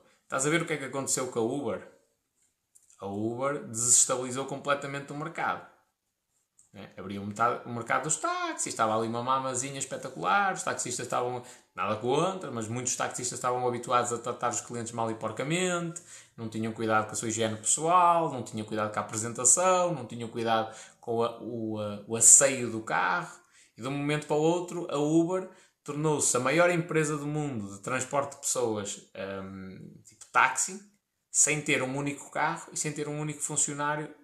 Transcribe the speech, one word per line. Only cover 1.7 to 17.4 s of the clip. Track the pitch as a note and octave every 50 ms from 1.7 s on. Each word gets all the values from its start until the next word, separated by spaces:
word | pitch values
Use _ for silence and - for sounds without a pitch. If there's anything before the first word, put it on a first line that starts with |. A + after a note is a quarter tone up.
| F#2 - - - - _ _ _ _ _ _ _ _ _ _ _ _ _ _ _ _ _ _ _ _ -
A | G2
Uber | G2 G2+ G#2 A2 A2+ A#2+ B2 C3+ C#3 D3 - G#2
desestabilizou | A#2 A2+ A2+ A#2+ A#2+ - - - - C3 B2 C3 B2 A#2+ C3+ C3+
completamente | - C#3+ B2+ - C#3+ C#3+ C#3 C#3+ C#3 C#3+ C#3 C#3 -
o | D3
mercado. | D3 D#3 E3 D#3+ E3 C#3 G#2+ F2 F2 - - - _ _ _ _ _ _ _ _ _ _ _ _ _ _ _ _ - _ _
Né? | - F#2+ F#2+ - - -
Abriu | F#2 F#2+ G2+ G2+ G2+
metade, | G#2 G2+ A2+ A2+ A#2+ A#2+ - -
o | B2
mercado | A#2+ A#2 A2+ A#2+ C3+ C3 D3
dos | D#3 -
táxis, | - - E4+ F4+ F4+ F4 E4 D#4+ - -
estava | C#3+ - - A2+ G#2+ A2
ali | A2+ A2+ A2+
uma | A#2 A#2+
mamazinha | A#2+ B2+ C3+ C3+ C3 C3 B2+ A#2+ C3+ C#3 C#3 C3+
espetacular, | C3 - C3+ B2+ - B2+ - D3+ E3+ F3+ G3 G3+ G3+ F#3+
os | F3+ E3
taxistas | - C3 A#2+ - - B2+ B2 - A#2+
estavam, | A#2+ B2+ B2+ B2 B2 B2 A#2+ A#2+ - - - _ _ _
nada | F2+ F#2 G2+ A2
contra, | G#2+ A#2 B2 C#3 D3+ E3+ F#3+ F#3+ F#3 - C#3
mas | B2 A#2 G#2+ G#2+
muitos | A#2 B2+ B2 - -
taxistas | - C3 B2 - - B2 - B2+ B2
estavam | - B2 B2 B2+ B2+
habituados | B2 A#2+ A#2 - B2+ B2 A#2+ A#2 A#2+
a | A#2+ A2
tratar | - B2 A2+ - B2+ A#2+
os | A2+ A2
clientes | - - A#2+ A#2+ A2 A2
mal | A#2+ A#2+ A2+ A2+
e | A2
porcamente, | A2 A2+ G#2+ A2 B2 C3 D3 E3 F3+ F#3 F3+ F3 F3 F3 E3 E3 - - - - - - - _
não | A#2+ A2+ G#2+
tinham | G#2+ A2 A2+ A2+
cuidado | G#2+ A#2 A2+ A2 G#2+ A2 G#2+
com | -
a | -
sua | - A#2+ A2
higiene | G#2 A2+